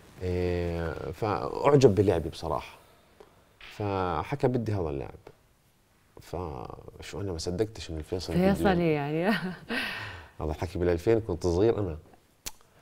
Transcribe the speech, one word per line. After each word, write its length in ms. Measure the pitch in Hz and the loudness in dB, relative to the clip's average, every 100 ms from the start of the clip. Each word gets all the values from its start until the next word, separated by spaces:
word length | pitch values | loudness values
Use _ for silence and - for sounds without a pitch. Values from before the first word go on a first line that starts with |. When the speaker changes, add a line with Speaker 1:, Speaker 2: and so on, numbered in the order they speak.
| - - | -20 -8
Speaker 1:
إيه، 720 | 90 90 90 87 87 85 82 - - | -4 0 0 0 -2 -2 -4 -6 -8
فأعجب 800 | 82 107 78 65 - 135 143 127 | -4 -2 -2 -2 0 6 8 8
بلعبي 340 | 95 98 82 80 | 8 4 2 -2
بصراحة. 500 | - 80 69 - - - _ _ _ - _ _ _ | -6 -4 -4 -6 -16 -20 _ _ _ -20 _ _ _
فحكى: 920 | - - 104 98 90 80 - 143 127 | -18 -6 -2 0 0 -2 -4 0 0
"بدي 240 | 123 110 | 0 -2
هذا 160 | 104 80 | -2 -2
اللاعب". 260 | 69 55 - - - _ _ _ _ _ _ _ - | -4 -8 -14 -20 -20 _ _ _ _ _ _ _ -20
فشو 1000 | - 82 87 64 - - - - - - | -10 -8 -8 -8 -12 -14 -18 -16 -12 -8
أنا 120 | 98 | -6
ما 60 | 82 | -4
صدقتش 520 | 87 90 107 - 78 | -4 -2 -2 -4 -8
إنه 80 | 80 | -8
الفيصلي 380 | 76 92 - 175 | -6 -6 0 4
بده 180 | 190 | 4
Speaker 2:
فيصلي 380 | 196 190 175 170 | 4 4 4 2
Speaker 1:
يعني. 280 | 147 143 160 | 2 0 0
Speaker 2:
يعني. 160 | 185 185 | 0 0
<laughs> 1040 | 185 170 - 240 - - - - - - | -2 -8 -6 -6 -4 -8 -10 -14 -18 -6
Speaker 1:
هذا 100 | 78 | -4
الحكي 280 | 78 90 85 | -4 -4 0
بالألفين، 420 | 87 85 110 113 | 0 2 4 2
كنت 260 | 107 82 92 | 2 -2 0
صغير 320 | 85 113 104 | 4 4 2
أنا. 180 | 95 78 - - _ _ - - _ _ | -2 -6 -14 -20 _ _ -16 -16 _ _